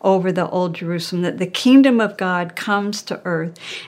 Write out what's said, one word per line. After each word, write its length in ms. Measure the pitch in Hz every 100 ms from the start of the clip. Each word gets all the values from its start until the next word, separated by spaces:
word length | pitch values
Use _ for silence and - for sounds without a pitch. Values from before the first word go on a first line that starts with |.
over 300 | 190 190 185
the 180 | 180 175
old 260 | 180 180
Jerusalem, 480 | 165 170 170 170 180
that 160 | 175 -
the 80 | 180
kingdom 540 | - 254 269 277 233
of 160 | 208 214
God 380 | 185 180 175
comes 480 | - - 202 202 208
to 180 | - -
earth, 340 | 180 165 170 170 - -